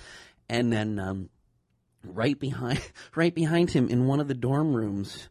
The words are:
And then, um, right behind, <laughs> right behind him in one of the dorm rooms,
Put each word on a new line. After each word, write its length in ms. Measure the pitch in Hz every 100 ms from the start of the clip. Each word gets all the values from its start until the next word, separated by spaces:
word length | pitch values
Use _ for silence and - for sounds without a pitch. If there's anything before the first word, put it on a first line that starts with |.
| - - - _ -
And 220 | 117 120
then, 280 | 113 107 104
um, 300 | 95 95 95 _ _ _ _ _ _ _
right 360 | - 90 120 143
behind, 400 | 131 120 123 131 - -
<laughs> 180 | - -
right 180 | 170
behind 360 | 175 160 170 175
him 180 | 151 127
in 180 | 120 131
one 120 | 139
of 80 | 143
the 60 |
dorm 400 | 127 120 139 156
rooms, 540 | 123 110 98 101 - -